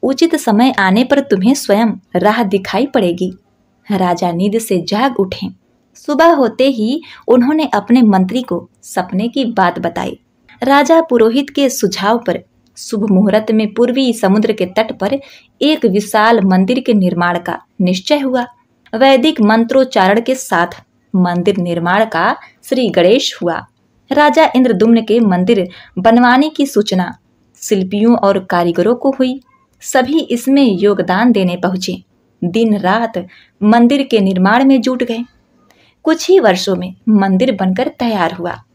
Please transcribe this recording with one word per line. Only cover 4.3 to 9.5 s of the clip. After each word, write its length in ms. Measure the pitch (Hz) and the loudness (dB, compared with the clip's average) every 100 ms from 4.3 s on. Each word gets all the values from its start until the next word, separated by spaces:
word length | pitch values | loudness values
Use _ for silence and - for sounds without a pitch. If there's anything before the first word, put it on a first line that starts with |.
नींद 260 | 170 202 226 | -2 -2 -2
से 260 | 226 185 170 | -2 -4 -2
जाग 320 | 202 262 247 | -2 -2 -2
उठे। 280 | 190 - 185 - _ _ _ | -4 -4 -10 -14 _ _ _
सुबह 380 | _ - 294 330 | _ -6 2 4
होते 320 | 311 240 220 | 4 0 2
ही 380 | 262 240 214 294 - - - | 0 0 -4 -4 -8 -16 2
उन्होंने 420 | 254 247 311 302 | 2 4 0 0
अपने 280 | 208 202 240 | -4 2 2
मंत्री 400 | 220 190 185 240 | 4 2 0 -4
को 280 | 247 175 - _ | -6 -8 -10 _
सपने 460 | - - 185 190 233 | -8 -8 -4 -4 -4
की 160 | 285 | -4
बात 340 | 247 | -4